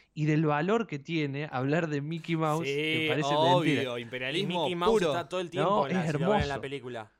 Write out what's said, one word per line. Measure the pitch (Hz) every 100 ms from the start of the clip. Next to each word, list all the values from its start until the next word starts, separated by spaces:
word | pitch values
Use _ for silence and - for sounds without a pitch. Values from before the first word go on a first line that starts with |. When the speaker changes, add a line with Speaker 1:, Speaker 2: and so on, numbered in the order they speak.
| _
Speaker 1:
y | -
del | 151 151 160
valor | 147 175 226 226
que | 147
tiene | 139 165 147 139 151
hablar | 127 135 156 170
de | 147
Mickey | 143 165 165 165
Mouse, | 156 156 139
Speaker 2:
Sí, |
Speaker 1:
que | 139 156 160 156
parece | 143 143
Speaker 2:
obvio, | 147 160 180 160
Speaker 1:
mentira. | 135 131 123
Speaker 2:
imperialismo | 117 123 127 156 196
Speaker 3:
Y | 175
Mickey | 151 175
Mouse | 175
Speaker 2:
puro. | 220 175
Speaker 3:
está | 175 160
todo | 185
el | 180
tiempo | - 160
Speaker 1:
No, | 208 196
Speaker 3:
en |
la, | 180 165
Speaker 1:
es |
Speaker 3:
si | 147
lo |
ven | 175
en | 208
la | 143
Speaker 1:
hermoso. | 139
Speaker 3:
película. | 139 139 123 117 107